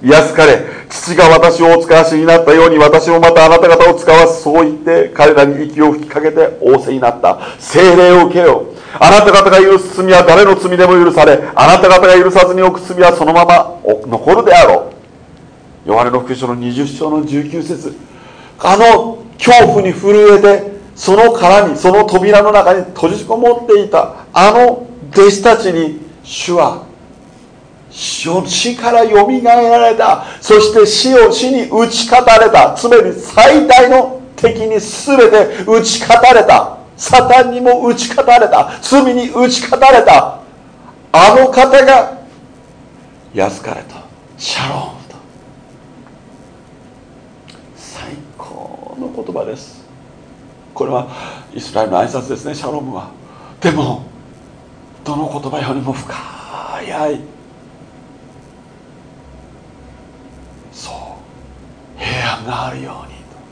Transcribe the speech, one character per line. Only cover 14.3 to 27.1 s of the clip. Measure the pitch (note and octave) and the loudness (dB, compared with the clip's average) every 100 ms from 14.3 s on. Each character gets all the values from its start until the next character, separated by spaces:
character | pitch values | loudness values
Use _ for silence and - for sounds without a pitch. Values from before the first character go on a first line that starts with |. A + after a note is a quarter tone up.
| G3+ | 0
る | G3+ | 2
で | |
あ | F3 D3+ | 4 4
ろ | F2+ - - _ _ _ _ _ _ _ _ - | 2 -4 -18 _ _ _ _ _ _ _ _ -4
う。 | |
ヨ | G#2+ | -2
ハ | B2 | 0
ネ | |
の | B2+ | -4
福 | B2+ | -6
音 | B2 | -10
書 | B2 | -8
の | A#2+ | -8
二 | A#2+ | -8
十 | B2 C#3+ | -8 -8
章 | - D#3 | -8 -6
の | D3+ C#3 | -6 -6
十 | C#3+ D3 | -8 -8
九 | E3 | -10
節。 | D#3 D#3 C3+ - - - - - - - | -10 -12 -14 -18 -20 -20 -20 -20 -20 -6
あ | F3+ G3+ | -2 2
の | A#3 A3+ A#3 - - - | 2 2 -2 -14 -20 -6
恐 | - A#3+ A3 | 2 4 4
怖 | G#3 | 0
に | F#3+ | -4
震 | - G3 G#3 G#3 G3+ | -4 0 4 4 4
え | |
て、 | G3+ G3+ - - - - | 4 0 -4 -16 -20 -12
そ | - G3+ | -2 2
の | A#3 | 2
殻 | A#3 F3+ G3+ F#3 | 2 2 2 0
に、 | C#3 | -2
そ | F#3 | 0
の | G3+ G#3 | 0 0
扉 | F#3 G3 G#3 | -2 2 2
の | G#3 | 2
中 | G#3 F3+ | 0 0
に | F#3+ - | -2 -4
閉 | - E3 | -8 -6
じ | G#3 - | -6 -8
こ | A3+ | -2
も | A#3+ A#3 | -2 -2
っ | - | 0
て | G#3 | 0
い | G3 | 0
た | E3 - - - | -4 -4 -10 -8
あ | - G3 | 0 2
の | A#3 B3 - - - C#3+ | 4 2 0 -12 -20 -6
弟 | G3 G3+ | 2 2
子 | G3+ | 2
た | A#3+ A3 | 0 0
ち | F#3+ | -2
に | E3 D#3 D3+ - - | -6 -6 -10 -20 -20
主 | - - - | -18 -14 -6
は | F3 C3+ F#2 - - _ | -2 -2 -6 -18 -20 _